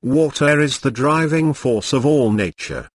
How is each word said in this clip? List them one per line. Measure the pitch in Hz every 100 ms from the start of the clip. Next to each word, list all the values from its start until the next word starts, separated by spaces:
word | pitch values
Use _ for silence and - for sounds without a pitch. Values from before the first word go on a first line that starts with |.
Water | 120 139 156 - 147 147
is | 147 131
the | 135
driving | 117 139 160 160 160 156
force | 143 131 113 -
of | 135 131
all | 147 117
nature. | 107 95 - - 67 60